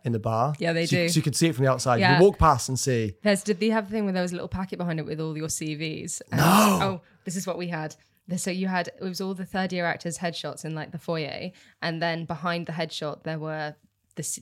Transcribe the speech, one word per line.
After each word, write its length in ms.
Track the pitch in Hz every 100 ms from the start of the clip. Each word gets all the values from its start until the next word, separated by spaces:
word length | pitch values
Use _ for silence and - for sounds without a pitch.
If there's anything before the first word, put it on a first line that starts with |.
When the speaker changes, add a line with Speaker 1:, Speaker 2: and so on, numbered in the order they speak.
| 120
Speaker 1:
in 80 |
the 60 | 117
bar. 340 | 117 113 139 147
Speaker 2:
Yeah, 140 | 170
they 140 | 165 170
Speaker 1:
So 100 | 175
you, 60 |
Speaker 2:
do. 60 | 170
Speaker 1:
so 80 | 160
you 40 |
could 140 | 151 -
see 120 | 165
it 40 | 127
from 100 | 135
the 60 |
outside. 280 | 123 127 117
Speaker 2:
Yeah. 180 | 180 180
Speaker 1:
You 60 |
walk 160 | 196 -
past 300 | 160 131 -
and 100 | 127
see. 360 | 139 120 107 -
Speaker 2:
There's, 200 | 208 196
did 160 | 208 180
they 100 | 220
have 160 | 220 196
the 20 |
thing 140 | 220 202
where 80 |
there 80 | 185
was 100 | 180
a 40 | 175
little 120 | 175
packet 300 | 185 190 180
behind 220 | 175 160
it 60 | 151
with 140 | 156
all 160 | 160 151
your 120 | 156
C 260 | - 156 151
Vs? 460 | 160 160 170 - -
And 80 | 127
Speaker 1:
No. 400 | 156 202 214 185
Speaker 2:
Oh, 200 | 196 185 _ _ 190
this 100 | 180
is 100 | 185
what 120 | 170
we 100 | 175
had. 280 | 165 156 - _ _ -
The, 80 | 180
so 140 | 190
you 160 | 185 185
had, 200 | 180 170
it 140 | -
was 160 | 190 175
all 140 | 190
the 120 | 190 185
third 280 | 190 185
year 100 | 180 170
actors' 320 | - 170 160
headshots 440 | 175 165 151 -
in, 100 | 156
like, 200 | 156 147
the 40 | 160
foyer. 540 | - 165 143 - 180 - - -
And 200 | 165 165
then 220 | 170 165
behind 440 | 160 156 175 170 165
the 40 |
headshot, 520 | 160 160 - 151 -
there 140 | 160 160
were 380 | 156 156 151 151 _ _ _ -
the, 60 |
s-, 180 | - -